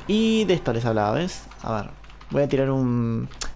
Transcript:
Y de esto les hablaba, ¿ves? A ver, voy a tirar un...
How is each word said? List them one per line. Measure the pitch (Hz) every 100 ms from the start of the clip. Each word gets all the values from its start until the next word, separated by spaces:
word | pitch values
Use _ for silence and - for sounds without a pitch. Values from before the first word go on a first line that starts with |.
| -
Y | 214 226 220 196
de |
esto | 175 -
les | 117 120
hablaba, | 110 104
¿ves? | 127 180 - - -
A | -
ver, | 107 98 - - - -
voy | 139
a | 143
tirar | 139 135
un... | 135 127 120 117 113 127 - -